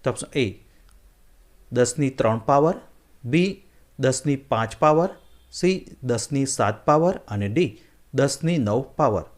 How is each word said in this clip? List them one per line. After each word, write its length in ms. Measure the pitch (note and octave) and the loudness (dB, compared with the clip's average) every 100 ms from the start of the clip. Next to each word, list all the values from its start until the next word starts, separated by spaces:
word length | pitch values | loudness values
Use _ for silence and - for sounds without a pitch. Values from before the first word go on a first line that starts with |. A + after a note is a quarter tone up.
તો 60 | C3 | -4
ઓપ્શન 300 | A2+ - D3 | -6 -6 -2
એ, 200 | A2 - - _ - - - _ - _ _ _ - | -2 -4 -20 _ -20 -20 -20 _ -20 _ _ _ -6
દસની 380 | B2 B2 - C3+ | 0 0 0 -2
ત્રણ 280 | C3 A#2 A2+ | 0 0 0
પાવર, 360 | - C#3+ D#3 F#3+ - - _ _ A#2+ | 2 2 2 -2 -12 -20 _ _ -2
બી, 380 | D#3 F#3 G3 _ _ _ - | 0 0 -4 _ _ _ -2
દસની 360 | C3 C3 D3 C#3 | -2 0 -2 -4
પાંચ 400 | - A2+ A2+ - | -2 -2 -2 2
પાવર, 300 | D3+ D#3 F#3+ - - - _ | 4 4 0 -6 -20 -20 _
સી, 360 | - F3+ F#3+ - - | -4 -2 -2 -6 -12
દસની 420 | B2 A#2 - C#3 C3+ | -4 -4 -2 -2 -2
સાત 400 | - G#2 G#2+ - | 0 -2 0 2
પાવર 340 | D3+ F3 - - | 4 2 -2 -6
અને 220 | G#2 G2+ | -4 -2
ડી, 320 | B2+ D3+ - - _ _ | 0 -2 -4 -20 _ _
દસની 440 | C3 C#3 - D#3+ E3+ | 0 0 0 -2 0
નવ 240 | G#2 A2 | 0 0
પાવર. 420 | D3 - C#3 G2 D#2 | -4 -2 0 0 -4